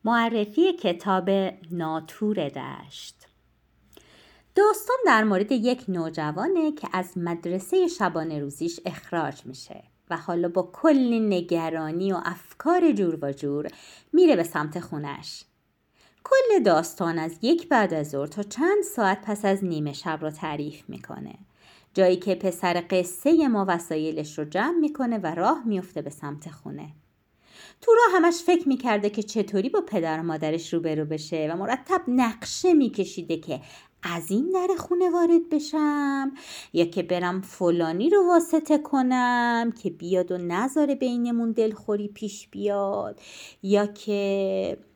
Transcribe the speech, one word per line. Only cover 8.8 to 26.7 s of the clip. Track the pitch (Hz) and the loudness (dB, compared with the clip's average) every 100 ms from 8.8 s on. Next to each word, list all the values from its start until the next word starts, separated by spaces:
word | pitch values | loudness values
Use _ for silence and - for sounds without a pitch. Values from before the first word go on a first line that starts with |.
| 185 | -10
اخراج | - - 170 143 139 | -10 -6 -4 -4 -6
می‌شه | - 135 - - _ _ _ | -16 -18 -18 -20 _ _ _
و | 165 | -8
حالا | - 170 175 | -4 -2 0
با | 180 180 | -2 -4
کلی | - 320 277 247 233 | 2 4 4 4 2
نگرانی | 214 180 175 170 160 160 156 170 196 | 2 0 0 -2 -2 -4 -4 -2 -2
و | 185 | -2
افکار | 175 180 - - 294 359 339 | -6 -10 -16 -4 2 4 4
جور | 208 180 156 | 4 0 0
و | 139 | -4
جور | 139 147 143 151 - - - _ | -4 -4 -4 -6 -12 -20 -20 _
میره | 320 349 202 | 6 6 6
به | |
سمت | 165 156 151 175 | 2 -2 -4 -8
خونش. | 160 151 147 139 - - - _ _ _ _ _ _ _ | -8 -8 -8 -12 -14 -18 -20 _ _ _ _ _ _ _
کل | - 539 508 403 | 2 4 6 4
داستان | 214 160 165 - 165 165 | 6 4 2 -4 -2 -2
از | 165 165 | -4 -2
یک | 233 339 - | 0 0 2
بعد | 254 196 | 2 4
از | 160 151 | 0 -2
ظهر | 139 151 | -4 -6
تا | 208 | -8
چند | 208 233 339 415 | -8 -2 2 2
ساعت | - - 196 202 | 0 0 0 0
پس | 220 202 | -4 -2
از | 202 196 | 0 0
نیمه | 185 160 151 | 0 -2 -4
شب | 143 175 156 | -6 -8 -6
رو | 156 | -6
تعریف | 151 156 147 147 - - | -6 -8 -6 -8 -12 -18
می‌کنه، | - - - - - - _ _ - _ | -18 -14 -14 -14 -16 -20 _ _ -20 _
جایی | - 185 180 | 2 4 4
که | 202 | -2
پسر | 180 190 175 180 175 170 | -2 -2 -2 -2 -2 0
قصهٔ | 185 180 - 285 330 285 | 0 0 -2 4 4 4
ما | 214 190 | 2 0
وسایلش | 170 175 160 156 156 151 - | -2 -2 -4 -2 -6 -8 -8
رو | |
جمع | 151 180 262 349 | -4 -2 0 0
می‌کنه | 302 294 240 226 | -2 -2 -2 -2
و | 170 | -4
راه | 165 196 311 233 | 0 0 0 -2
میفته | 196 180 156 | -4 -4 -10
به | 143 | -10
سمت | - 143 147 160 | -10 -12 -12 -16
خونه. | 151 151 | -16 -14